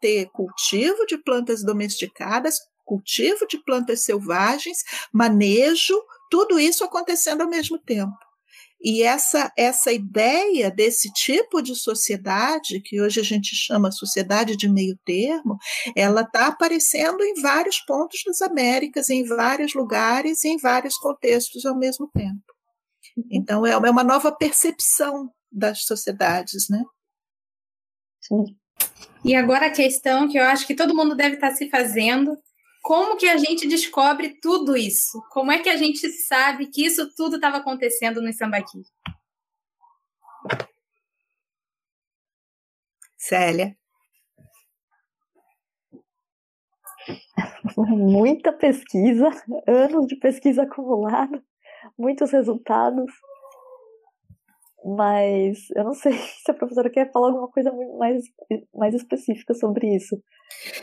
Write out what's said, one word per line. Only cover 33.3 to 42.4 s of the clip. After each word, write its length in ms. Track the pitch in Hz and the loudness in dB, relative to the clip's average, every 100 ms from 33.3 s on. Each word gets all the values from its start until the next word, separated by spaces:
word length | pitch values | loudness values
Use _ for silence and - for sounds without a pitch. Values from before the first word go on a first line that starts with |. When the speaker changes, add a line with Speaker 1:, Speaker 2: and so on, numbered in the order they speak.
| 330 | 4
Speaker 3:
gente 300 | 302 330 294 | 2 0 0
descobre 720 | 330 - - 269 294 311 - | 0 0 2 2 2 -4 -4
tudo 340 | 320 349 285 262 | 0 2 2 0
isso? 460 | 208 - - 226 - | 0 0 -2 -6 -8
Como 200 | 269 269 | -2 0
é 80 | 320 | 0
que 100 | 339 | 0
a 80 | 320 | 0
gente 320 | 302 294 320 - - | 0 -2 -6 -6 -2
sabe 400 | 262 269 269 277 | 2 2 0 -4
que 180 | - 320 | -2 0
isso 280 | 330 294 - | 0 -4 -4
tudo 240 | 320 302 | -4 -2
tava 180 | 294 277 | -2 -2
acontecendo 640 | 277 262 254 240 226 226 | -4 -2 -2 0 -2 -2
no 120 | 226 | -6
Sambaqui? 480 | 220 220 208 202 190 185 _ - - _ _ _ _ _ _ _ _ _ _ - - - - - _ _ _ _ _ _ _ _ _ _ _ _ _ _ _ _ _ | -4 -4 -4 -6 -12 -20 _ -16 -16 _ _ _ _ _ _ _ _ _ _ -20 -16 -8 -8 -8 _ _ _ _ _ _ _ _ _ _ _ _ _ _ _ _ _